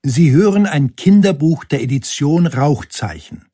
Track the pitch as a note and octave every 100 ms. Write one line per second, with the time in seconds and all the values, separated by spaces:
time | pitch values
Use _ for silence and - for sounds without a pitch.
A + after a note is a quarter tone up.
0 | C3+ B2 E3 C#3 G#3 G3 G3 D3+ C3 -
1 | F#3+ G3+ G3 D3 D#3 E3 - C3+ B2 C3+
2 | - - C#3+ E3+ E3+ B2+ C#3+ B2 - -
3 | G2+ D2+ - - _